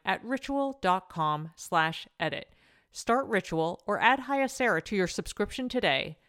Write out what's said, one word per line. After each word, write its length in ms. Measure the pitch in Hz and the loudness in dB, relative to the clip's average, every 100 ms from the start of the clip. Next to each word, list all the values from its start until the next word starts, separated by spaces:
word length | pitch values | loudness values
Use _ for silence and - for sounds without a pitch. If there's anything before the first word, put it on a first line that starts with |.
| - | -2
at 180 | 190 | -2
ritual 560 | 226 262 - 277 277 269 | -2 -6 -2 -2 -2 0
dot 280 | 185 185 - | 2 2 0
com 420 | 175 156 151 160 - | -2 0 -2 -6 -14
slash 500 | - 175 160 165 - - | -2 2 2 -2 -12 -6
edit. 260 | 170 - - _ _ _ _ | -4 -4 -10 _ _ _ _
Start 340 | - - 247 269 | -6 0 0 2
Ritual 540 | 208 - 165 160 175 - | 0 0 0 0 -2 -2
or 140 | 208 | 4
add 220 | 226 269 | 4 4
Hyacera 600 | 254 277 269 - 247 165 - | 2 0 0 2 2 2 0
to 100 | 202 | 0
your 120 | 180 | 0
subscription 600 | - - - 208 - 254 | -2 -6 -4 -4 -4 -4
today. 500 | 254 196 139 160 156 | 0 2 2 -2 -10